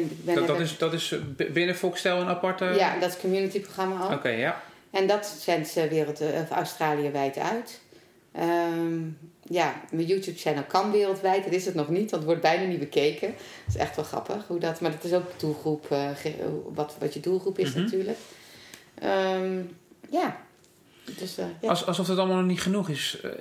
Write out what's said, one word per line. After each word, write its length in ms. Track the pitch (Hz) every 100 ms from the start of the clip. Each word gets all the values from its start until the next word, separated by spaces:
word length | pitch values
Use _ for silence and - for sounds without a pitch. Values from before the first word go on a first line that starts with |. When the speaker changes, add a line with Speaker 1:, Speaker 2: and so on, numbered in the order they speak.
Speaker 1:
ik 240 | 160 - 170
ben 100 | 170
Speaker 2:
Dat, 120 | 170
dat 80 | 160
Speaker 1:
even 140 | 160
Speaker 2:
is, 80 | -
dat 160 | 165
is, 180 | 160 -
eh, 80 | 165 - 135
b-, 180 | -
binnen 220 | 156 175 180
Foxtel 460 | 185 - 190 180
een 60 | 180
aparte 380 | 175 185 185 185
Speaker 1:
Ja, 340 | 190 175 175
dat 100 | 180
is 80 | -
communityprogramma 840 | 185 196 190 196 - - 190 185
al. 140 | 190
Speaker 2:
Oké, 160 | 143 127
ja. 320 | 113 143 - - - _
Speaker 1:
En 160 | 196 190
dat 280 | 208 208 -
zendt 280 | - 170 151
ze 200 | 175 156
wereld, 340 | 160 147 147
eh, 60 | 156 156
of 80 | 156
Australië 580 | 180 160 - 156 147 147
wijd 260 | 143 139 -
uit. 420 | 165 226 247 - - - - _ _
Ehm, 680 | 170 170 170 170 165 165 165 160 156 165 -
ja, 380 | - 175 151 - -
mijn 140 | 165 170
YouTube-channel 580 | 190 190 165 160 147
kan 280 | 139 185 208
wereldwijd. 520 | 208 196 190 190 196
Dat 100 | 190
is 120 | 180 180
het 100 | 165
nog 140 | 143
niet, 100 | 180
want 120 | 214
het 120 | 170
wordt 180 | 156 160
bijna 220 | 160 175
niet 160 | 185 165
bekeken. 480 | 143 147 147 151 202
Dat 480 | 220 - - - -
is 60 |
echt 140 | 151 -
wel 100 | 151
grappig 420 | - - 214 -
hoe 120 | 170
dat, 220 | 170 160
maar 100 | 165
dat 120 | 156
is 100 | 175
ook 260 | 180 180 -
doelgroep, 520 | 156 147 156 151 -
eh, 180 | 143 143 143
ge-, 460 | 156 151 - 151 -
wat, 220 | 156 - -
wat 140 | 151
je 60 | 151
doelgroep 400 | 170 185 190 190
is 140 | 160
Speaker 2:
Mhm. 80 | 131
Speaker 1:
natuurlijk. 340 | 214 190 196 226 - - - - - - - -
Ehm, 640 | - 190 190 190 185 185 175 - _ - -
ja. 280 | 302 311 - - _ - _ - - - -
Dus, 180 | 185 -
eh, 80 | 180 170
ja. 80 | 226
Speaker 2:
Als, 160 | 175 -
alsof 220 | 175 180
het 100 | 185
allemaal 200 | 185 185
nog 80 | 180
niet 160 | 175
genoeg 280 | 185 202 170
is, 300 | 139 - - - -